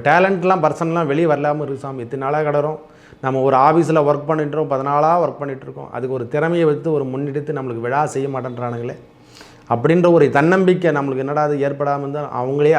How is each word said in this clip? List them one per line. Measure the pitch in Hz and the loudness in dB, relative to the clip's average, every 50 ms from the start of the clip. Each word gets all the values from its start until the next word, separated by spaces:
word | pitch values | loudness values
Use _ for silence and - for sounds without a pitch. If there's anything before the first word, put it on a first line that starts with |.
| 117 143 | 2 2
டேலண்ட்லாம், | 151 170 185 190 196 180 170 185 185 185 156 | 4 4 4 2 2 0 0 2 2 2 2
பர்சனல்லாம் | 151 143 - 170 165 165 170 165 143 | 0 0 0 -2 -2 -2 0 0 0
வெளியே | 139 151 170 165 | 0 0 2 2
வரலாம | 147 139 143 147 151 151 147 | 2 0 0 -2 -2 -2 -4
இருக்கு | 131 139 127 - | -6 -8 -8 -10
சாமி. | 139 135 131 120 | -10 -10 -10 -10
இத்தனை | 117 139 139 135 | -10 -8 -6 -4
நாளாக | 135 147 151 156 147 | -2 -2 -2 -2 0
கிடறோம், | 147 147 143 151 156 156 - - - - - - - - - | 0 0 -2 -2 -4 -8 -12 -18 -20 -20 -20 -20 -14 -8 -6
நம்ம | 135 131 131 131 | -4 -2 0 2
ஒரு | 135 135 127 135 147 | 4 4 6 6 6
ஆஃபீஸில் | 156 165 165 139 160 160 147 143 | 6 4 4 4 4 2 4 2
ஒர்க் | 147 139 - 147 | 2 0 0 -2
பண்ணிட்டுறோம், | 160 156 151 147 139 151 156 151 139 | -2 -2 -2 -2 -2 -4 -2 -2 -2
பதினாலா | 131 135 143 143 147 151 156 170 175 165 | -2 -2 0 0 2 2 2 2 2 0
ஒர்க் | 143 127 - | -2 -4 -6
பண்ணிட்டுருக்கோம், | 143 139 135 131 - 135 131 139 139 - - | -8 -8 -8 -10 -12 -14 -14 -14 -14 -12 -8
அதுக்கு | 120 123 131 131 131 | -6 -6 -4 -4 -6
ஒரு | 120 117 - | -6 -4 -2
திறமையை | 147 151 165 175 170 165 156 | -2 0 0 2 2 2 2
வைத்து | 147 143 139 165 156 | 2 0 -2 -2 -2
ஒரு | 147 139 131 127 | -2 -2 -2 -4
முன்னெடுத்து | 131 143 147 135 151 139 147 156 143 | -4 -4 -4 -6 -6 -6 -6 -6 -6
நம்மளுக்கு | 131 131 120 117 113 | -6 -6 -8 -6 -4
விழா | 120 127 143 151 147 - | -2 0 0 0 -2 -2
செய்ய | 135 135 139 135 | -4 -4 -4 -4
மாட்டேன்றானுங்களே | 131 120 127 123 120 123 120 120 117 117 123 139 - - - _ _ _ - - - - - - - - - 117 | -6 -6 -8 -8 -6 -6 -6 -6 -6 -8 -8 -10 -12 -16 -20 _ _ _ -20 -20 -20 -20 -20 -20 -12 -4 -2 -2
அப்படின்ற | 120 120 147 165 175 175 175 170 | 2 2 4 4 4 6 6 6
ஒரு | 165 147 131 120 | 6 6 4 4
தன்னம்பிக்கை | 135 147 165 185 190 190 180 185 185 180 165 147 | 4 4 4 4 4 4 4 2 2 2 0 0
நம்மளுக்கு | 143 139 139 135 127 135 | 0 -2 -2 -4 -4 -4
என்னடா | 135 147 151 151 151 | -2 -2 0 0 0
அது | 147 139 135 | 0 0 -2
ஏற்படாம | 139 139 139 147 143 143 143 143 | -2 -2 -2 -2 -2 -2 -2 -4
இருந்தா, | 139 139 147 147 135 127 123 | -6 -6 -6 -8 -6 -6 -6
அவங்களே | 123 131 135 143 147 151 160 | -4 -2 0 2 4 4 4